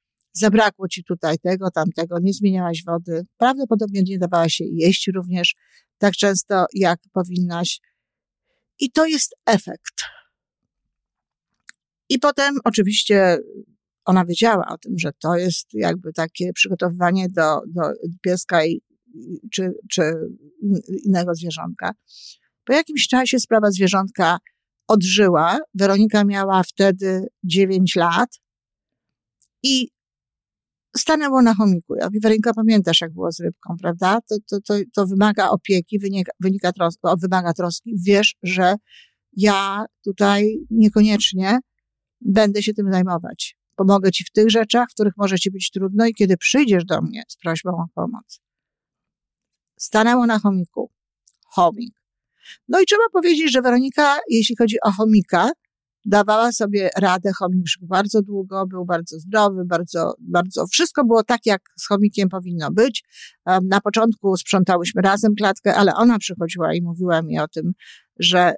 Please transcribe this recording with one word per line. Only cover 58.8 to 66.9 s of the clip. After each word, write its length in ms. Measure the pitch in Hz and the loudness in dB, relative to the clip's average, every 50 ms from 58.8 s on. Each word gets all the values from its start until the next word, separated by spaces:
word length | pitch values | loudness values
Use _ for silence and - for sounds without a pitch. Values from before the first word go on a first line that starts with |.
| 180 | -4
bardzo 340 | 175 175 165 170 - - 160 | -4 -4 -4 -4 -8 -14 -16
zdrowy, 460 | 156 185 202 220 208 202 196 185 180 | -12 -4 0 2 2 2 0 -2 -4
bardzo, 480 | 180 180 165 175 - - 165 165 - - - | -2 -2 -2 -4 -4 -4 -4 -2 -2 -4 -8
bardzo, 480 | 165 175 175 175 180 185 - - - | -10 -2 -2 -2 -2 0 -4 -4 -4
wszystko 380 | 190 - - 349 - - 294 269 | -2 0 -2 -2 0 0 0 2
było 180 | 220 233 226 214 | 4 4 2 2
tak, 160 | - 240 226 - | 2 -2 -2 0
jak 160 | 226 202 190 - _ _ | 0 0 0 -2 _ _
z 100 | - - | -16 -4
chomikiem 420 | - 208 202 208 208 - 214 196 180 | -2 0 2 2 2 2 0 0 0
powinno 420 | 185 185 180 185 175 165 156 139 | -2 -4 -8 -6 -6 -6 -6 -2
być. 320 | 165 202 233 277 214 - - _ _ - - - _ _ _ | 2 2 2 2 0 -6 -12 _ _ -20 -20 -20 _ _ _
Em, 220 | 175 185 185 185 | 0 0 2 2
na 140 | 190 190 202 | 2 0 0
początku 560 | - 208 202 220 220 233 208 - - 196 190 | 0 0 0 2 2 2 0 0 0 -2 -2
sprzątałyśmy 640 | 175 - - - 190 180 - 185 175 175 175 - - | -2 -2 -2 0 2 2 2 2 0 0 -2 -2 0
razem 340 | 190 190 196 208 - 214 208 | 2 2 2 2 2 0 0
klatkę, 400 | 208 214 196 196 - - 208 - | 2 0 -2 -2 0 -2 0 2
ale 180 | - 202 196 - | 4 2 2 2
ona 220 | - 226 240 240 208 | 4 2 2 2 2
przychodziła 540 | - - 180 - 170 165 - 180 165 160 160 | -2 -8 -6 -6 -6 -6 -4 -4 -2 -2 -2
i 80 | 175 | -2
mówiła 400 | 175 170 | -4 -6